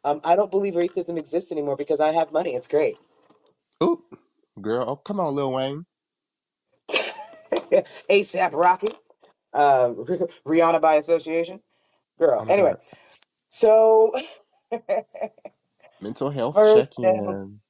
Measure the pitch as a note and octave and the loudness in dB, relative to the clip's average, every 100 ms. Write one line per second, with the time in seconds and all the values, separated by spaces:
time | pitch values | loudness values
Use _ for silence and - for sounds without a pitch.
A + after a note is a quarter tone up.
0 | C#3+ D3+ D#3 F3+ G3+ F#3+ G3 E3+ E3+ - | -4 -4 0 2 2 -2 -2 -2 -4 -4
1 | E3+ E3+ D3+ E3+ F#3 D#3+ C#3+ C#3 D3 D3 | -6 -8 -6 -8 -6 -8 -6 -6 -4 0
2 | D#3 D#3+ D#3+ D#3 F3 B2 - D3 C3+ - | 2 0 -2 -4 -4 -8 -2 -2 -2 -6
3 | _ _ _ _ _ _ _ _ E3+ E4+ | _ _ _ _ _ _ _ _ -2 -2
4 | _ - _ _ _ - G#2 A#2 B2 C#3+ | _ -20 _ _ _ -12 -4 -4 -4 -8
5 | - G3+ E3 C#3 C3+ C3 C3+ D3 E3+ _ | -8 -4 -2 -2 -2 -2 -4 -8 -14 _
6 | _ _ _ _ _ _ _ _ - - | _ _ _ _ _ _ _ _ -6 -6
7 | - - - - _ F4 - G3+ - - | -6 -12 -20 -20 _ -8 0 -2 -2 -18
8 | - G3+ G3 F#3+ F3+ D3+ F3 F#3 G#3+ - | 0 0 0 -4 -2 2 2 2 -4 -8
9 | _ _ _ _ _ - C#3+ C3+ B2 G#2+ | _ _ _ _ _ 0 2 4 2 -2
10 | B2 F3+ F3+ - C3+ D#3+ E3 E3 D#3+ D#3 | -8 -6 -6 -8 -2 2 2 2 2 2
11 | D3+ E3 D#3+ E3 E3+ F#3+ _ _ _ _ | 2 -2 0 -4 -4 -10 _ _ _ _
12 | _ _ D#3+ A#2+ A2+ G3 F3 - - - | _ _ 2 2 0 2 2 0 -12 -20
13 | _ - _ _ _ - G#3+ A3 A3 A3 | _ -20 _ _ _ 2 6 6 8 6
14 | A3 B3+ D#4 - _ _ _ A3+ - G#3 | 4 0 -10 -20 _ _ _ -12 -6 -6
15 | - - - _ - _ _ _ _ _ | -6 -12 -12 _ -20 _ _ _ _ _
16 | G2+ A2+ C#3 C#3+ A#2+ F#3+ G#3+ G#3+ - - | -12 -6 -6 -4 -2 4 6 6 2 -2
17 | A2+ G#2+ G2+ G2 G2 G#2 | -2 -2 -4 -10 -14 -20